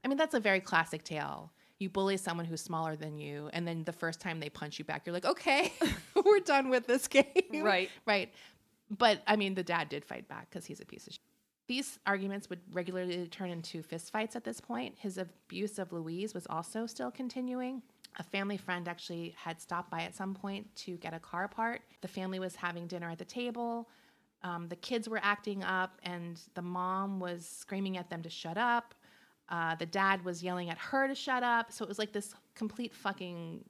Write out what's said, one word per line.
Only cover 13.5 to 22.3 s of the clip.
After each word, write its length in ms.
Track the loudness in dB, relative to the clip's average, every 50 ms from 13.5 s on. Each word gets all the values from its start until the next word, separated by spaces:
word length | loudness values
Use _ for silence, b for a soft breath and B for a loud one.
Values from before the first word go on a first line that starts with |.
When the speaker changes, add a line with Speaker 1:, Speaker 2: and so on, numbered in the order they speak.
| -4 -6 -8 -8 -8 -10
Speaker 1:
fistfights 540 | -8 -8 -8 -10 -10 -4 -2 -2 -2 -2 -4
at 80 | -6 -6
this 160 | -6 -8 -8
point. 360 | -8 -6 -6 -4 -4 -6 -8 -6
His 180 | -8 -6 -4 -4
abuse 600 | -6 -8 -8 _ _ _ -6 -4 -4 -4 -2 -6
of 120 | -6 -4 -4
Louise 400 | -6 -4 -4 -4 -4 -4 -4 -4
was 100 | -6 -6 -4
also 380 | -4 -4 -4 -4 -4 -4 -4
still 240 | -4 -6 -6 -6 -6
continuing. 720 | -4 -6 -8 -6 -4 -4 -4 -4 -4 -4 -4 -4 -6 -8 -10 _ _ _ -20 -18 _ -12
A 40 | -10
family 340 | -4 -2 -2 0 0 -2 -4
friend 300 | -2 -4 -4 -2 -2 -6
actually 460 | -8 -8 -8 -8 -6 -6 -6 -8 -10 -8
had 220 | -8 -8 -8 -8
stopped 280 | -6 -4 -4 -4 -4 -4
by 120 | -4 -4
at 120 | -4 -4 -4
some 200 | -6 -6 -6 -6
point 400 | -6 -6 -6 -6 -6 -8 -10 _ -14
to 200 | -10 -10 -10 -8
get 160 | -8 -8 -8
a 60 | -8
car 280 | -10 -6 -4 -4 -4 -2
part. 340 | -2 -2 -2 -2 -2 -4 -10 b b b
The 60 | -12 -8
family 280 | -6 -4 -4 -4